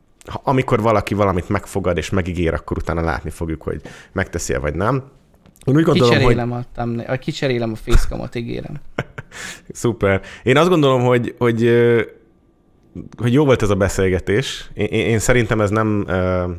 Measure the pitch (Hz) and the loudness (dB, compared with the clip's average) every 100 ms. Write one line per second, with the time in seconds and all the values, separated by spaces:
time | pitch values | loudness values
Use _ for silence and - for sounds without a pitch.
0 | _ _ - - - 131 131 120 110 104 | _ _ -12 -6 0 0 2 2 2 2
1 | - 101 101 90 - 101 - 101 95 87 | 0 0 2 0 -2 -4 -4 -4 -2 -2
2 | - 98 87 87 82 78 - 82 76 82 | -2 -2 -2 -2 -2 -2 -4 -6 -4 -2
3 | 82 67 - - 82 76 - 80 - - | -2 -4 -6 -8 -8 -6 -8 -8 -10 -20
4 | - 95 92 85 - 65 73 76 104 135 | -10 -6 -4 -4 -4 -4 -2 -2 -2 -2
5 | 131 - _ _ _ - - 143 165 147 | -6 -18 _ _ _ -8 0 2 4 4
6 | 123 - 120 120 120 120 123 - 120 117 | 4 4 4 2 -2 -6 -8 -8 -6 -6
7 | 113 127 - 147 139 120 113 107 - 120 | -6 -6 -6 -4 -2 -2 -4 -6 4 4
8 | - 117 120 120 117 120 - 147 - - | 4 -2 -8 -8 -8 -8 -10 -12 -10 -10
9 | - - - - - - - - 117 107 | -10 -12 -18 -16 -14 -16 -16 -4 -4 0
10 | 98 95 - - 117 135 180 170 139 131 | 0 0 -4 -4 2 4 4 4 4 4
11 | 123 123 117 - 120 113 117 120 120 117 | 4 2 0 -2 0 2 4 4 4 2
12 | - - _ _ _ _ _ _ _ - | 0 -8 _ _ _ _ _ _ _ -16
13 | - - 117 131 143 117 101 98 98 - | -14 -4 2 4 4 4 4 2 2 2
14 | 95 90 - 104 135 - - - 104 113 | 0 0 0 -2 -2 -8 -10 -6 -2 0
15 | 98 113 113 123 110 110 101 110 110 104 | 0 0 2 2 2 0 2 2 0 0
16 | - 92 92 90 90 | -2 -2 0 0 -2